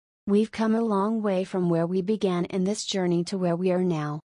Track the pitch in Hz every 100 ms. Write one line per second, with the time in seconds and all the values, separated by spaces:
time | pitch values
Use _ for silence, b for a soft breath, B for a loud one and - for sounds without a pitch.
0 | _ _ - 202 220 - 220 220 226 196
1 | 208 226 208 185 190 190 175 165 170 185
2 | 180 214 190 175 - 190 185 208 - 196
3 | 175 175 170 196 180 170 185 180 185 156
4 | 147 151 -